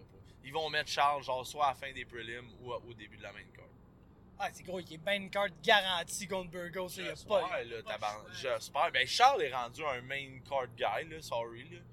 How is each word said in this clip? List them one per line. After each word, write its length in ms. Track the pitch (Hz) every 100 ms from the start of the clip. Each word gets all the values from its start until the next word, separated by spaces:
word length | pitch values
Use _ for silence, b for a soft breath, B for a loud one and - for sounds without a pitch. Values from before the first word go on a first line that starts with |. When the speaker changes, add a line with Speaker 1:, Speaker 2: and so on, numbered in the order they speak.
| -
Speaker 1:
pas. 140 | - - B
Ils 120 | 131
vont 160 | 156 156
mettre 180 | 151 143
Charles, 340 | - 143 143
genre, 240 | 131 127 120
soit 200 | 147 143
à 60 |
la 20 |
fin 180 | 127 135
des 140 | 131 120
prelims 440 | 117 113 120 123 117
ou 100 | 123
à, 60 | 117
au 160 | 120
début 240 | 113 107 107
de 40 |
la 100 | 104
main 100 | 101 92
card. 140 | - - - - - - - - -
Speaker 2:
Ah, 100 | 190
c'est 100 | -
gros, 160 | 180 185
il 140 | 170
est 60 | 156
ben 240 | 160 202
une 80 | 190
carte 220 | 202 202 151
garantie 680 | - 208 190 180 170 - 190
contre 220 | 190 175
Burgos, 380 | 180 175 185 180
là, 40 | 185
il 80 |
y 40 | 170
a 20 |
Speaker 1:
J'espère, 380 | 156 - 202 170
Speaker 2:
pas, 140 | 160
Speaker 1:
là, 180 | 120 113
Speaker 2:
pas 0 |
de 0 |
Speaker 1:
tabarn-, 400 | 107 107 104 104
Speaker 2:
choix. 100 | 101
Speaker 1:
j'espère. 580 | 117 131 113 - 143 165
Ben, 140 | 127 127
Charles 360 | - 254 262
est 120 | 139
rendu 300 | 127 120 120
un 160 | 156 123
main 360 | 127 139 135 131 -
card 200 | 139 123 117
guy, 320 | 113 113 160
là, 100 | 160
sorry, 440 | 151 120 117 117 156
là. 100 | 175 170